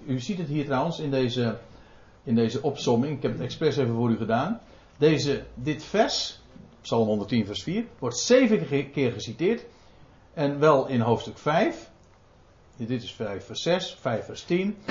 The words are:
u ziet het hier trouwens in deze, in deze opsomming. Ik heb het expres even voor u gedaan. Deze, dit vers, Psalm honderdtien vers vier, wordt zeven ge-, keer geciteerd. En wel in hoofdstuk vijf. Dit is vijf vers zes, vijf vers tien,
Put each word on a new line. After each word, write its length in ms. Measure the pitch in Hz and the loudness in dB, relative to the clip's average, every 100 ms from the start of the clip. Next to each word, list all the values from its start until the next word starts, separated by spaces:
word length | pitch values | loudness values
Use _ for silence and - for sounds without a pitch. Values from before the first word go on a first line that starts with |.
| - | -4
u 140 | 127 | -4
ziet 180 | 123 185 | -2 -4
het 100 | 147 | -2
hier 180 | 151 143 | -2 0
trouwens 340 | 131 165 165 | 0 -2 -2
in 120 | 151 | -2
deze, 460 | 135 127 123 117 104 - - - - - - | 0 0 0 -2 -2 -10 -20 -20 -20 -20 -12
in 120 | - 113 | 0 2
deze 260 | 113 120 | 2 0
opsomming. 540 | 147 - 135 117 143 143 | -2 -2 0 2 0 -2
Ik 60 | |
heb 100 | 143 | -4
het 100 | 107 | -4
expres 360 | - - 156 143 | -6 -2 0 2
even 180 | 120 117 | 0 2
voor 140 | 120 | 2
u 80 | 113 | 0
gedaan. 420 | 110 113 165 226 - - - - | 2 0 0 -4 -10 -20 -14 2
Deze, 460 | 151 147 139 120 - | 4 4 0 -2 -6
dit 300 | - 135 147 | -8 -6 -6
vers, 580 | - 202 277 - - - - - - - | -2 2 2 0 -6 -10 -20 -20 -20 -14
Psalm 260 | - 117 107 | -2 2 2
honderdtien 380 | 107 98 123 101 | 2 0 0 0
vers 180 | 104 | -4
vier, 220 | - 202 233 - | -4 -4 -6 -6
wordt 180 | - - | -6 -2
zeven 480 | - 262 240 208 139 | 4 6 6 2 2
ge-, 240 | 139 139 | -2 -2
keer 180 | 151 123 | 0 0
geciteerd. 540 | 110 - 113 175 233 - - - - - - - | -2 -8 -2 0 0 -6 -20 -20 -20 -20 -20 -12
En 260 | - 143 143 | -4 -2 4
wel 280 | 156 135 - | 6 6 4
in 140 | 123 | 0
hoofdstuk 360 | 117 110 - - | 2 0 -2 -6
vijf. 520 | 151 165 339 - - - - - _ - - - - - | 0 2 2 -2 -14 -20 -20 -20 _ -20 -20 -20 -20 -10
Dit 140 | 113 | -6
is 220 | 123 - | -4 -6
vijf 340 | - 107 95 - | -8 -8 -8 -10
vers 160 | 107 | -6
zes, 360 | 165 180 180 - | -2 -2 -2 -6
vijf 260 | 131 110 - | -4 -4 -6
vers 180 | - | -10
tien, 340 | - 180 202 - - | -2 0 0 -4 -4